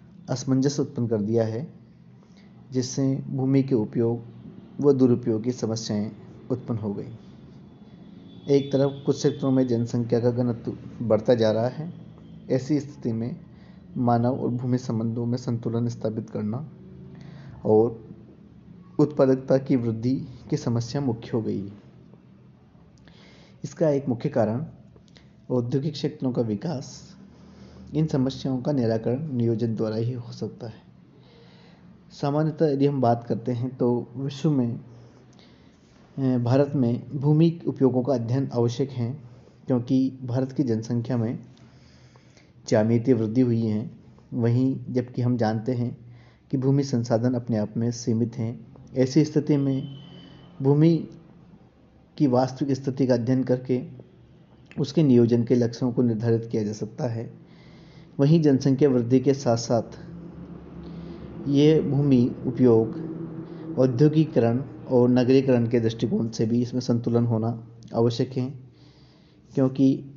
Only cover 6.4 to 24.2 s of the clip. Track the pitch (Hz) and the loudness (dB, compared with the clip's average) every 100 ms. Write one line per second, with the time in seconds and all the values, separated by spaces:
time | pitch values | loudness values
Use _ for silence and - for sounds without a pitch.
6.4 | - 123 - 117 107 101 - 117 - - | -8 -6 -4 -6 -4 -6 -10 -14 -20 -20
7.4 | - - - - - - - - - - | -20 -20 -20 -20 -20 -20 -20 -20 -20 -10
8.4 | - 143 139 135 139 139 - 135 147 139 | 0 2 2 0 0 -2 -2 0 0 0
9.4 | 135 131 127 117 117 120 117 120 123 120 | 0 2 2 0 -2 -2 0 0 2 0
10.4 | 123 113 - 95 - - 117 107 120 120 | 0 -2 -6 -10 -12 -6 0 2 4 2
11.4 | 110 110 123 131 160 - - - - - | 4 2 -2 -4 -10 -14 -20 -20 -20 -18
12.4 | - 131 131 151 139 - 127 113 120 - | -4 -4 0 -2 -4 -8 -6 -4 -6 -10
13.4 | - - - - - - 120 120 120 131 | -16 -20 -20 -20 -12 -2 2 4 2 0
14.4 | 131 123 127 123 - 113 113 117 120 120 | -2 -2 -2 -2 -2 -4 -2 -2 -2 -4
15.4 | 131 117 117 117 120 117 110 113 110 110 | -4 -4 -4 -2 -4 -4 -6 -6 -8 -6
16.4 | 104 117 160 - - - - - - - | -6 -6 -8 -16 -20 -20 -20 -20 -20 -20
17.4 | - - - 107 117 - - - - - | -18 -6 2 4 4 0 -14 -20 -20 -20
18.4 | - - - - - - 147 - 135 131 | -20 -20 -20 -20 -8 0 0 4 4 4
19.4 | - 135 135 135 117 113 120 143 165 - | 2 0 2 0 0 -2 -2 -2 -6 -14
20.4 | - 147 131 117 117 143 139 107 - 120 | -6 -4 -2 -2 -2 -4 -2 -4 -4 -4
21.4 | 107 104 98 - - - - - - - | -2 -4 -8 -14 -20 -20 -20 -20 -20 -20
22.4 | - - - - - - - - - - | -20 -20 -20 -20 -20 -20 -20 -20 -20 -20
23.4 | - - - - 160 139 135 120 | -20 -16 -12 -2 0 2 0 -2